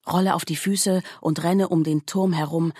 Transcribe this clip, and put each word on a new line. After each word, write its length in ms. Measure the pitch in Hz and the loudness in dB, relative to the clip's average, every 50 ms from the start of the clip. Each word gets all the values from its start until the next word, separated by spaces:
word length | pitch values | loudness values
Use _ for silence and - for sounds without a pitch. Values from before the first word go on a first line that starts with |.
| _ | _
rolle 260 | - - 185 190 190 - | -2 0 2 2 2 2
auf 100 | - - | 0 -2
die 120 | - 156 | -4 -6
Füße 480 | - - 196 202 190 - 196 185 185 - - - - | -4 -2 -2 -2 0 0 0 0 0 -2 -6 -10 -6
und 220 | - 160 156 160 160 | -2 -2 -2 0 0
renne 260 | 170 185 196 190 - | 2 2 2 2 2
um 140 | 175 160 156 | 2 2 2
den 240 | 156 156 151 - | 2 0 -2 -2
Turm 260 | - - 190 190 190 170 | -2 -2 0 0 0 0
herum, 400 | 151 151 147 165 165 165 165 151 | 0 -2 -2 -2 -2 -2 -2 -4